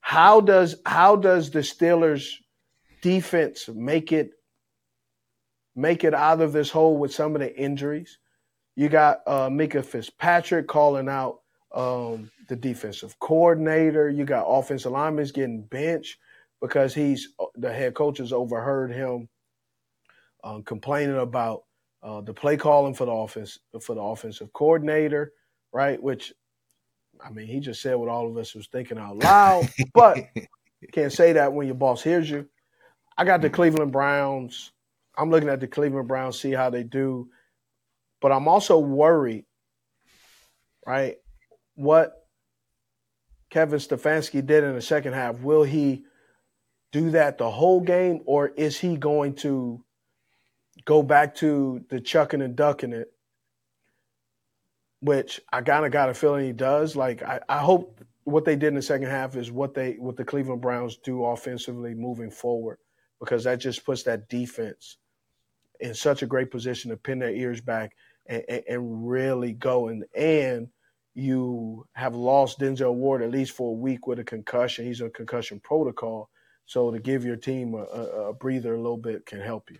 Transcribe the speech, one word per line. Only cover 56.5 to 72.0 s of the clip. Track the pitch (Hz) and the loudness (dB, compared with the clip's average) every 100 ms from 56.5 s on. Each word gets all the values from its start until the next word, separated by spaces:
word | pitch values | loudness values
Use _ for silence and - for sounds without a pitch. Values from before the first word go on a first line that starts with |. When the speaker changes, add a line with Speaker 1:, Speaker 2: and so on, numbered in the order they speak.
Speaker 1:
does. | 117 131 147 156 151 | -2 0 2 0 -2
Like, | 131 120 | -4 -4
I, | - 127 - | -8 -8 -4
I | 139 | -2
hope | 147 185 180 - - _ | 4 4 2 -18 -20 _
what | - 151 | -2 0
they | 151 143 | 2 2
did | 151 | 2
in | |
the | 143 | 0
second | 139 143 131 | -2 -4 -2
half | 135 131 131 | -6 -6 -8
is | 117 | -10
what | 120 139 | -6 -6
they, | 139 127 | -4 -6
what | 110 127 123 | -6 -10 -10
the | |
Cleveland | 120 143 131 123 | -8 -6 -4 -4
Browns | 123 123 120 107 | -4 -4 -6 -10
do | - 127 | -10 -4
offensively | 120 117 - 123 - 120 120 | -4 -4 -8 -10 -10 -12 -10
moving | 113 120 117 113 | -10 -10 -10 -12
forward, | - 123 120 113 101 _ _ _ _ | -8 -4 -4 -6 -12 _ _ _ _
because | 120 120 | -4 -2
that | 123 123 | -2 -4
just | 127 117 | -4 -8
puts | - 107 | -6 -6
that | - 113 110 | -4 -6 -6
defense | 123 123 - 110 - - - _ _ _ _ _ _ _ _ | -8 -8 -8 -12 -12 -20 -20 _ _ _ _ _ _ _ _
in | 123 | -12
such | 110 147 139 | -4 0 0
a | 123 | -2
great | 131 131 | -4 -4
position | 127 120 120 120 | -6 -8 -8 -8
to | 110 | -10
pin | - 131 | -8 -6
their | 127 | -4
ears | 107 123 117 | -4 -6 -6
back | 120 113 107 _ _ _ _ | -6 -6 -6 _ _ _ _
and, | 117 - | -10 -8
and, | 123 - | -10 -6
and | 123 120 113 113 | -8 -8 -8 -4
really | 127 131 127 123 | -2 -2 -2 -4
go. | 113 131 127 113 | -4 -2 0 -2
And, | 113 - | -8 -10
and | - 151 156 135 120 120 _ _ _ _ | -2 2 2 2 -4 -8 _ _ _ _
you | - 135 131 127 120 113 113 - | -8 -2 -2 -2 -6 -10 -12 -16
have | - | -8